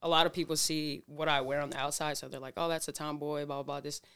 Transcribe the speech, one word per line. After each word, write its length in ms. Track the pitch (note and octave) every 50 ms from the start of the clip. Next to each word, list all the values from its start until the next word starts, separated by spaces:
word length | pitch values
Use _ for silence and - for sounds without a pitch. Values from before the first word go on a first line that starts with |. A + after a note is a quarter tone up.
a 80 | - E3
lot 160 | E3 D#3+ E3+
of 80 | F3
people 240 | E3+ F3+ D#3+ E3 D#3+
see 460 | D3+ - - D#3+ D#3 D3+ D3+ C#3+ - -
what 220 | - D3 D3 D#3 D#3+
I 140 | D3 C#3
wear 180 | C3 C3 C#3 D3
on 80 | C#3+ C#3
the 80 | C3
outside, 400 | C#3 C3+ D3 D3 - D#3 D3+ C#3+
so 100 | - C#3+
they're 140 | C3+ C#3 C3+
like, 140 | C3+ C3 -
"Oh, 120 | E3+ E3+ E3
that's 200 | E3 D#3+ - -
a 40 |
tomboy," 520 | C#3+ - D#3+ D3+ D3 D3 D3 D3 D3+ D3 D3
blah, 120 | C#3+ C#3+
blah, 60 | C#3 C#3
blah, 160 | C#3+ C#3+ C#3+
this. 200 | C#3+ D3 D3 - - - -